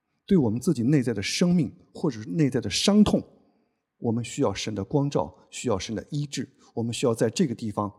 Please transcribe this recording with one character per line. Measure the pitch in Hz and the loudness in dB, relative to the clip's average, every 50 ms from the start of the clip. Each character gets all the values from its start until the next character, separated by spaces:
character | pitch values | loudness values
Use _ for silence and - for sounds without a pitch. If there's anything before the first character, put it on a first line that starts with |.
| _ _ _ _ _ | _ _ _ _ _
对 | - 196 | 2 4
我 | 180 131 110 | 4 4 2
们 | 101 123 | 0 0
自 | - 190 165 | 0 -2 0
己 | 120 110 | 0 2
内 | 123 156 143 120 | 2 2 2 2
在 | 123 113 | 0 -2
的 | 101 98 | -2 -4
生 | - - - 185 175 175 | -4 -2 0 2 2 4
命 | 180 135 92 - - _ _ - | 2 2 0 -4 -12 _ _ -10
或 | - - 160 | -6 -4 -4
者 | 120 107 | -4 -6
是 | 107 143 | -8 -4
内 | 175 165 151 131 | 0 2 2 2
在 | 117 123 | 2 0
的 | - 98 | -2 -2
伤 | - - - 208 196 214 208 | -2 0 2 4 6 6 6
痛， | - - - - - _ _ _ _ _ _ _ _ _ _ _ _ _ _ | 6 4 2 0 -4 _ _ _ _ _ _ _ _ _ _ _ _ _ _
我 | - 120 110 | -4 -2 -2
们 | 120 117 | -2 -4
需 | - - 143 135 | -6 -4 -2 0
要 | 104 98 | 0 0
神 | - - 113 107 | -2 -6 -6 -6
的 | 95 98 | -6 -4
光 | - - 143 139 143 | -2 0 0 0 0
照， | - - - - - - _ _ | 0 -2 -2 -2 -6 -16 _ _
需 | - - - 123 | -14 -8 -4 -2
要 | 107 95 | -2 -2
神 | - - 110 | -2 -4 -8
的 | 95 - - | -8 -8 -6
医 | - 147 147 | -6 -6 -6
治， | 139 - 139 - - _ _ _ _ - | -6 -6 -8 -10 -10 _ _ _ _ -8
我 | 120 113 | -6 -6
们 | 117 113 | -4 -4
需 | - - | 0 0
要 | 123 113 | 0 2
在 | - 131 113 | 2 0 0
这 | - - 190 | 2 0 0
个 | 127 117 | 0 -2
地 | - 117 110 | -4 -6 -6
方 | 101 - 104 98 - | -4 -4 -4 -4 -6